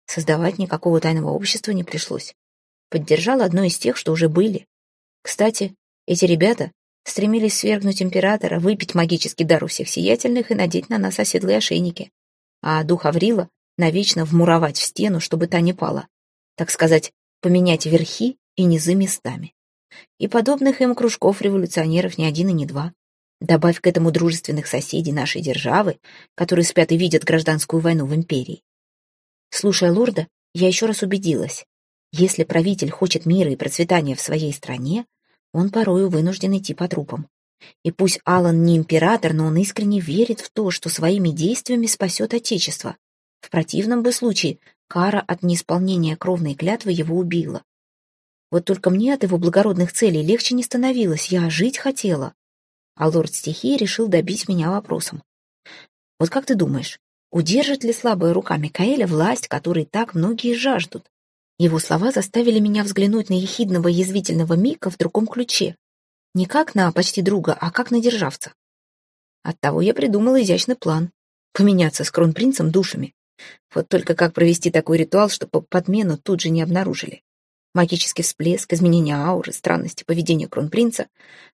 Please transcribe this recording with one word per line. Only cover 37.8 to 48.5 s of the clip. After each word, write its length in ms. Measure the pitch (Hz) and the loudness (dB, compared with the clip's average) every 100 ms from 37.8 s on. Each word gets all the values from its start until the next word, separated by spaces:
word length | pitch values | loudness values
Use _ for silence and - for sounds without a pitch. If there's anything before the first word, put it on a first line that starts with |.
И 80 | 165 | -6
пусть 280 | - 190 - - | 0 0 0 0
Алан 380 | 180 175 165 | 2 4 4
не 140 | 170 165 | 4 4
император, 560 | 160 160 165 226 160 | 2 2 4 2 0
но 120 | 156 156 | 0 0
он 120 | 160 | 0
искренне 420 | 196 - 202 202 | 0 -2 0 0
верит 400 | 160 165 233 220 | -2 0 0 -2
в 100 | - | -6
то, 220 | - 202 | -4 -4
что 180 | 175 165 | -4 -6
своими 400 | - 165 202 175 | -2 0 2 0
действиями 560 | 147 170 254 - 247 226 | 0 -2 -2 -2 -2 0
спасет 480 | - 190 - 220 | -2 -2 -2 -2
Отечество. 640 | 233 - 190 - - - - _ _ _ _ | -2 -2 -2 -4 -6 -10 -14 _ _ _ _
В 80 | - | -4
противном 520 | 170 160 - 214 240 | -2 -2 -2 0 0
бы 100 | 240 | 0
случае 480 | 240 240 196 156 - _ _ _ | 0 0 0 -2 -6 _ _ _
кара 360 | 175 190 208 - | 0 0 0 -2
от 160 | 180 | -2
неисполнения 720 | 175 170 - 170 185 180 160 156 | 0 -2 0 0 0 0 0 -2
кровной 400 | 180 180 151 135 | -2 0 -2 -2
клятвы 360 | 170 226 208 | -2 -2 -2
его 240 | 175 156 175 | -2 0 -2
убила. 460 | 175 170 156 - - _ _ _ _ _ _ _ _ | 0 -2 -2 -8 -12 _ _ _ _ _ _ _ _